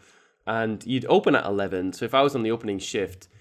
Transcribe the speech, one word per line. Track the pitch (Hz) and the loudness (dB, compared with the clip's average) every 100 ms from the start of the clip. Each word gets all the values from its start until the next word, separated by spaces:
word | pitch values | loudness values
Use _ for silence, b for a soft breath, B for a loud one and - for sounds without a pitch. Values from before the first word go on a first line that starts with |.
| b b b b - | b b b b -6
And | 113 110 101 113 | -2 -2 -4 -4
you'd | 127 123 | -2 2
open | 185 208 | 4 4
at | 135 - | 2 2
eleven. | 101 98 92 92 | -2 -2 -2 -4
So | - - | -4 0
if | |
I | 135 | 4
was | 139 131 | 4 2
on | |
the | 110 | 0
opening | 117 107 95 | -2 -4 -6
shift, | - 110 90 92 - b | -4 -4 -4 -8 -20 b